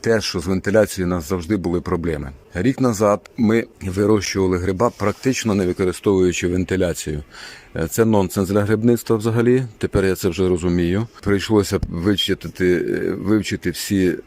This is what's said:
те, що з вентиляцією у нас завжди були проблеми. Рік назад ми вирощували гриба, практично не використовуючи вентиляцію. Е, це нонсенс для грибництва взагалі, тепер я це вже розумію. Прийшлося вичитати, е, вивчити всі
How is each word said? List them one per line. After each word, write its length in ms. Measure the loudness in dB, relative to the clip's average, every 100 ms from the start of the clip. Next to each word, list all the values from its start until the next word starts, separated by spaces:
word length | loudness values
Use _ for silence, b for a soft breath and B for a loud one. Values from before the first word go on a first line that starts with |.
те, 200 | 2 0
що 200 | 0 -4
з 60 | -2
вентиляцією 600 | -2 2 2 2 0 -2
у 100 | -2
нас 120 | -2
завжди 280 | -6 -2 -2
були 240 | 0 -2
проблеми. 520 | -2 -2 -2 -4 -8 -14 -12
Рік 260 | -2 0 2
назад 500 | 0 2 2 2 -2 0
ми 300 | 2 2 0 -10
вирощували 760 | -8 0 2 2 0 0 0 0
гриба, 320 | -2 0 0
практично 640 | 0 -4 -2 -2 -2 0
не 120 | 0 0
використовуючи 840 | 0 -2 0 2 4 4 2 -2
вентиляцію. 760 | -2 -2 0 0 -2 -6 -8 -10 B B B B -6
Е, 120 | -4
це 160 | 2
нонсенс 440 | 2 4 2 -2 0
для 120 | 0
грибництва 560 | 2 2 2 2 2 -2
взагалі, 480 | 0 2 2 2 0 -8
тепер 260 | -2 0
я 100 | 0
це 140 | 0 -2
вже 200 | 0 0
розумію. 580 | 0 0 0 0 0 -4 -8
Прийшлося 580 | -2 -2 2 2 2 -2 -4
вичитати, 1000 | -2 0 0 0 -2 -6 -2 2 2 0
е, 220 | -2 -2
вивчити 600 | -4 0 0 0 -4 -4
всі 440 | -6 -2 2 2 0